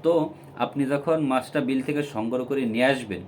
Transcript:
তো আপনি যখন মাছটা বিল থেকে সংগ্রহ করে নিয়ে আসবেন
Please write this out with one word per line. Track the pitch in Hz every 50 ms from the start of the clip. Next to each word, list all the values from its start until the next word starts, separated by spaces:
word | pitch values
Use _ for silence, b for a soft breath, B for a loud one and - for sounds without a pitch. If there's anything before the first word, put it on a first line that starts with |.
| -
তো | 165 170 165 151 165 B B B B B - 123
আপনি | 120 - 143 139 131 143
যখন | 143 143 165 160 160 151 135
মাছটা | 131 127 127 - - 123 123
বিল | 123 135 135 131
থেকে | - 147 147 147 143 -
সংগ্রহ | 107 110 113 123 127 127 127
করে | 139 139 131 117 107
নিয়ে | 113 123 135 139
আসবেন | 127 120 104 95 - -